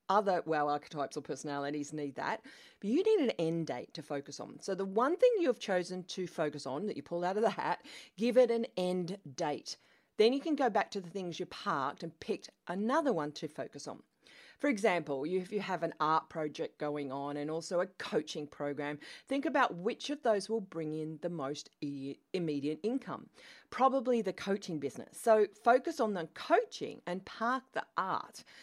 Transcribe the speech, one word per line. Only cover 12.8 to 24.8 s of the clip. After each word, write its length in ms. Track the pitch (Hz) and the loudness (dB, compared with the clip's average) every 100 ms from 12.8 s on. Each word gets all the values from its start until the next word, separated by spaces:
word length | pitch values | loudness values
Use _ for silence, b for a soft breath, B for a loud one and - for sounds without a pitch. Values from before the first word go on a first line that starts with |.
| 220 294 294 | 2 2 2
one 200 | 170 147 | 2 -2
to 160 | 147 156 | -4 -8
focus 380 | - - 143 139 | -8 -10 -8 -12
on. 140 | - - _ B B B B | -12 -16 _ B B B B
For 100 | 294 | 0
example, 580 | 208 208 175 151 139 151 | 2 2 2 0 -4 0
you, 140 | 185 | -2
if 100 | 180 | -2
you 100 | 208 | -4
have 220 | 196 175 | -2 -2
an 120 | 160 - | -2 0
art 300 | 151 160 - | 4 4 2
project 500 | 165 151 147 160 - | -4 -4 -4 -6 -4
going 320 | 147 147 143 | -4 -4 -4
on 260 | 135 143 147 | -4 -4 -4
and 140 | 147 | -4
also 300 | 160 165 175 | -4 -2 -2
a 60 | 196 | -2
coaching 600 | - - 190 147 170 147 | -4 -2 -2 -2 -8 -8
program, 520 | - 143 143 147 147 B B - | -6 -4 -2 -4 -6 B B -4
think 160 | 277 | -2
about 300 | 302 277 247 | 0 2 2
which 340 | 170 190 - - | 0 -4 -4 -6
of 140 | 294 | -2
those 260 | 240 208 196 | 2 2 2
will 120 | 226 | -4
bring 320 | 190 165 156 | -4 -6 -4
in 260 | 156 156 156 | -4 -6 -6
the 80 | 175 | -6
most 420 | 170 135 151 - - | -4 -4 -6 -10 -8
i-, 340 | 143 143 135 - _ | -8 -6 -8 -10 _
immediate 460 | 185 165 143 143 156 | -4 -2 0 -2 -2
income. 420 | 214 254 - 139 - B B B B | -2 -2 -4 -10 -12 B B B B
Probably 520 | - 262 269 240 240 | 4 4 4 2 2
the 100 | 190 | 2
coaching 460 | 185 202 202 190 | -2 -2 -2 -2
business. 400 | 156 | -4